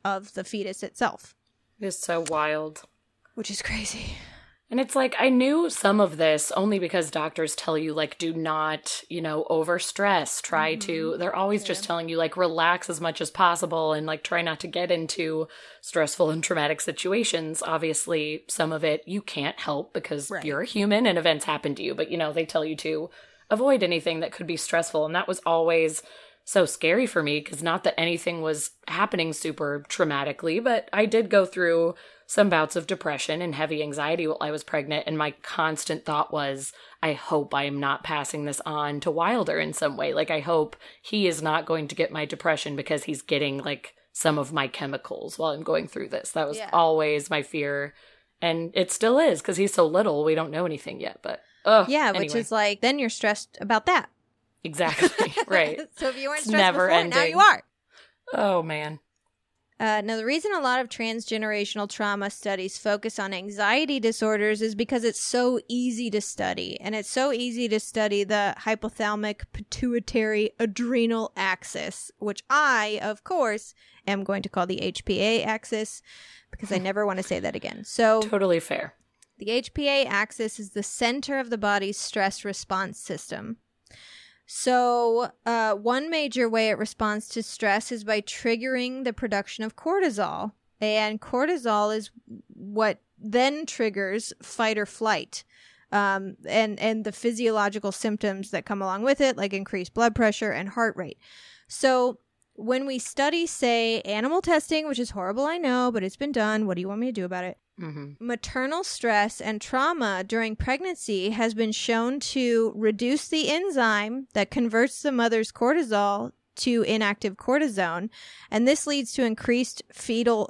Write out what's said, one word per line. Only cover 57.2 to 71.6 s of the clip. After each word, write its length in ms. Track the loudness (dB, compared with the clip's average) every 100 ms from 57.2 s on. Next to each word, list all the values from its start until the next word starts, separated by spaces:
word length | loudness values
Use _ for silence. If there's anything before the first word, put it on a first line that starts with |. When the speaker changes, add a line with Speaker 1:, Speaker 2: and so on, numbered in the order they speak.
Speaker 2:
ending. 120 | 4
Speaker 1:
you 60 | 8
are. 240 | 8 8 0 _ _ _ -20 _ -6
Speaker 2:
Oh, 300 | 0 2 2
man. 360 | 0 -4 -6 -10 _ _ _ _ _ _ _ _
Speaker 1:
Uh, 220 | 0 0
now, 140 | 0 -2
the 80 | 0
reason 260 | 0 0
a 60 | 0
lot 180 | 2 0
of 80 | 0
transgenerational 960 | -4 -4 -4 -4 -4 -2 -2 -2 -4 -6
trauma 420 | -2 -2 -2 -4
studies 460 | -6 -4 -4 -4 -4
focus 420 | 0 0 -2 -6
on 120 | -6
anxiety 640 | -6 -8 0 2 4 2 2
disorders 640 | 0 2 2 2 2 2
is 100 | -2
because 300 | -2 0 0
it's 160 | 0 -2
so 400 | 0 2 4 2 0
easy 420 | -2 -2 -2 -2
to 100 | -2
study. 580 | -2 -4 -4 -4 -6 -8
And 140 | -6 -6
it's 140 | -4
so 220 | 0 0
easy 360 | 0 -2 -2 0
to 120 | 0
study 440 | -2 0 2 2
the 320 | 2 2 0 -2
hypothalamic 840 | -2 -2 -4 -4 -2 0 -4 -6 -10
pituitary 1000 | -12 -10 -4 -2 -2 -2 0 0 2 0 -2
adrenal 720 | -4 -2 0 2 2 0 -2 -2
axis, 760 | -2 -2